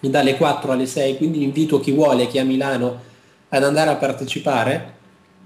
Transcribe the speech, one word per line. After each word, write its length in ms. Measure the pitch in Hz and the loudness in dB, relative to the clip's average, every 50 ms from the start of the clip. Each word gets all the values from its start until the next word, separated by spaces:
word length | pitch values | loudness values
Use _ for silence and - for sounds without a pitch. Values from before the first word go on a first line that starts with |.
dalle 340 | - 135 135 147 135 135 131 | -2 0 2 2 2 2 2
quattro 360 | 135 165 147 139 - - 139 | 2 2 0 0 -2 -2 -2
alle 140 | 131 127 131 | -2 -2 -2
sei, 300 | 127 - 156 139 135 135 | -4 -2 -2 0 0 0
quindi 280 | 135 156 160 165 151 143 | 0 -2 -2 0 0 -2
invito 340 | 135 135 151 160 151 147 135 | -2 0 0 0 2 2 0
chi 140 | - - | 2 2
vuole, 340 | 135 143 156 143 131 123 123 | 2 4 4 4 4 2 0
chi 120 | 120 - 135 | 0 0 -2
è 20 | |
a 40 | 131 | 0
Milano, 560 | 131 131 131 135 139 131 123 120 123 123 - - - - _ _ _ _ _ _ _ | 0 0 0 0 -2 -2 -2 -2 -4 -4 -6 -16 -20 -20 _ _ _ _ _ _ _
ad 120 | - 135 | 0 2
andare 260 | 139 143 147 151 160 156 | 2 2 2 2 2 2
a 60 | 143 | 2
partecipare. 1000 | 135 139 135 131 - 139 123 - - - 156 135 120 113 123 139 170 - - - _ _ _ _ _ _ _ _ _ - | 0 -2 -4 -4 -4 -8 -8 -8 -4 -2 0 0 0 0 0 -2 -4 -6 -12 -20 _ _ _ _ _ _ _ _ _ -18